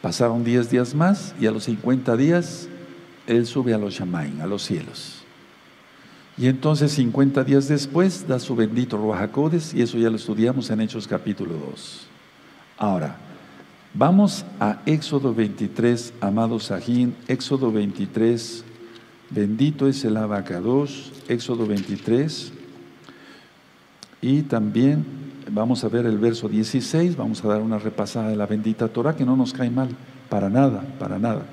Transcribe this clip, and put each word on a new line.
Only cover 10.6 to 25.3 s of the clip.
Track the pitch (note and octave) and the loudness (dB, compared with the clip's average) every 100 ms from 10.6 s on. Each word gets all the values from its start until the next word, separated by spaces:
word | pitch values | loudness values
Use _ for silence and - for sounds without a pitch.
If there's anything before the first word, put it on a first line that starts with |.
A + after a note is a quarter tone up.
| A2+ | -2
en | A2 | -2
Hechos | A2 A2+ G#2 | -2 -4 -4
capítulo | G2 - G2 F#2 | -4 -4 -6 -6
dos. | D#2+ C#2 - - - - - - _ - - - - | -6 -8 -12 -16 -18 -20 -20 -20 _ -20 -20 -20 -4
Ahora, | G#2 F#2 D2 - - - - - - - - | -2 0 -4 -10 -18 -20 -20 -20 -20 -20 -12
vamos | - C3+ F#3+ G#3 - - - | 2 4 6 4 2 -10 -2
a | G#2+ G#2+ - | -2 0 0
Éxodo | D#3 D3+ C#3+ C3+ A2+ | 0 0 0 0 2
veintitrés, | G#2+ G2 G2+ - A#2+ A#2+ A#2 - | 0 0 -6 4 4 4 -2 -4
amado | G2+ G#2 A2+ A2+ | 0 2 2 0
Sajín, | - F#2+ G2+ A#2+ B2 A#2 - | -2 -4 0 2 2 0 -4
Éxodo | B2+ - C3+ B2+ | -4 0 0 2
veintitrés, | A2 G#2 F#2+ G2 - A2+ A#2 - - - - - - - - - | 2 0 -2 -4 2 2 2 -2 -12 -16 -20 -20 -20 -20 -20 -8
bendito | G#2 G2+ A2 C#3+ D3+ C#3 | -2 0 2 2 4 0
es | C3+ | 2
el | A2+ G#2+ | 0 0
Abacadosh, | G#2+ G2+ F#2+ F2 F#2+ C3 C#3+ - - - - | 0 -2 -4 -4 2 2 0 -6 -16 -18 -4
Éxodo | A#2+ - A#2 A2 | -4 -2 -2 0
veintitrés, | G2+ F#2+ G2 - A#2+ D3+ - - - - - - - - - - - - _ _ _ _ _ - - | -2 -2 -6 0 0 0 -4 -12 -16 -18 -20 -20 -20 -20 -20 -20 -20 -20 _ _ _ _ _ -20 -6
y | B2 C#3+ | 0 0
también | C#3+ A2+ G#2+ G#2+ C3 D3+ D3+ - - | 2 0 0 4 4 2 -2 -8 -14